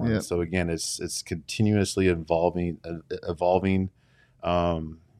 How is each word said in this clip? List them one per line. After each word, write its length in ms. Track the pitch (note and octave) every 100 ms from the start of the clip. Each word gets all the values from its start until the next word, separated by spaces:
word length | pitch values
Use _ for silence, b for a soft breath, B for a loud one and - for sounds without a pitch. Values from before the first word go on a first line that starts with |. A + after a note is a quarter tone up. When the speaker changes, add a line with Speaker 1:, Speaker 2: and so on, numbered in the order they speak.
Speaker 1:
one. 100 | A#2
Speaker 2:
Yeah. 80 | A2
Speaker 1:
So 220 | E2+ F2
again, 280 | E2+ F2+ E2+
it's, 320 | E2+ - -
it's 220 | F2 -
continuously 840 | - E2+ - - G#2+ G#2 F#2+ - F#2
evolving, 720 | E2+ D#2 E2 F2 F2+ F2 D#2+
uh, 140 | E2+ E2+ - F#2 F2+
evolving. 600 | E2 F2 F#2 F#2+ F#2+ F#2+ _ b b b b
Um, 580 | F2+ F2 F2 E2+ D#2+ D#2+ _ _